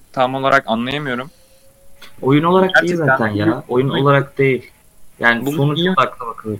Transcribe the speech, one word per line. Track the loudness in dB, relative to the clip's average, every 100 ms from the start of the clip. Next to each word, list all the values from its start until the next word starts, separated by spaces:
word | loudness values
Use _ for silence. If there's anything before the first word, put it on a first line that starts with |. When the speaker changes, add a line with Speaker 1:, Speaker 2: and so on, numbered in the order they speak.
| -8
Speaker 1:
tam | -2 -2
olarak | 0 0 0 0
anlayamıyorum. | -4 -4 -6 -6 -8 -10 -16 _ _ -20 _ -20 -20 -20 -6
Speaker 2:
Oyun | 2 2
olarak | 4 4 4
değil | 2
Speaker 1:
Gerçekten | 0 0 2
Speaker 2:
zaten | 2 0
ya. | 0 0 -2 -2
Speaker 1:
bu |
Speaker 2:
Oyun | 0 0
Speaker 1:
oyun | 0
Speaker 2:
olarak | 2 2 0 -2
değil. | 0 0 -6 _ _ -20 -20 -2
Yani | 0 0 -2
Speaker 1:
bu |
Speaker 2:
sonuç | 0 0 0
Speaker 1:
oyun | 0
Speaker 2:
odaklı | 0 -2 -4 -12
bakılıyor | -10 -8 -8